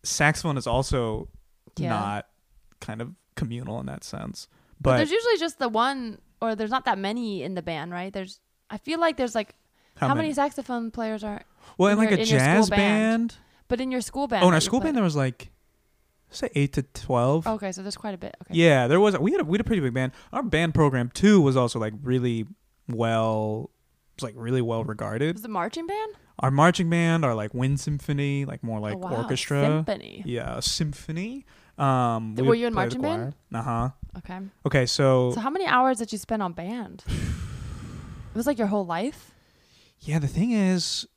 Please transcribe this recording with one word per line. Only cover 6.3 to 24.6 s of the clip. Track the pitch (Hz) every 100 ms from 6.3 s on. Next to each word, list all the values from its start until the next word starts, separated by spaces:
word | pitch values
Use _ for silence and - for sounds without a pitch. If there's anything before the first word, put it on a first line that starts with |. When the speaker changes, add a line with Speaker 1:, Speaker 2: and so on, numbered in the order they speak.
| _
Speaker 2:
or | 226 220
there's | 214
not | 262 262
that | 214
many | 196 233 233 190
in | 143
the | 185
band, | 165 160 165
right? | 175 190
There's, | 196 185 - _ _ _
I | 208
feel | - 330
like | 339 277
there's, | 247 226
like, | 208 - _ _ _ -
Speaker 1:
How | -
Speaker 2:
how |
many | 294 320
Speaker 1:
many? |
Speaker 2:
saxophone | 285 285 285 262 240 226
players | 240 220 214
are | 214 208 - _ - -
Speaker 1:
Well, | 190
Speaker 2:
in |
Speaker 1:
in, | 208
like, | 220
Speaker 2:
your, | 196
Speaker 1:
a |
Speaker 2:
in | 220
your | 143
school | 135 185 208
Speaker 1:
jazz |
Speaker 2:
band? | 202
Speaker 1:
band. | 202 214 220 226 233 - _ _ _
Speaker 2:
But | 240
in | 262
your | 254
school | - 262 277
band | 220
Speaker 1:
Oh, | 180
in |
Speaker 2:
that | 160
Speaker 1:
our |
Speaker 2:
you |
Speaker 1:
school | - 254
Speaker 2:
play. | 311
Speaker 1:
band, | 269
there |
was, | 190 147
like, | 131 123 - _ _ _ _ _ _ _ _
say, | - - 143
eight | 143
to | -
twelve. | 131 - - 123 123 156 165
Speaker 2:
Okay, | 220 196
so | 185
there's | 196 202
quite | 214
a | 185
bit. | - -
Okay. | - 165
Speaker 1:
Yeah, | 170 139 120
there | 170
was. | 208 185
We | 180
had | 370
a, |
we | 151
had | 196
a |
pretty | 233 214
big | 135
band. | 123 131 - -
Our | 247
band | 220 156 165
program | 160 147 131 123
too | - 202 202
was | 143 131
also, | 123 120
like, | 110 107
really | 135 127 120 113 107 - _ _ -
well, | 113 113 113 110 110 107 107 - _ _ _ _ -
was, |
like, | 120 120
really | 117 131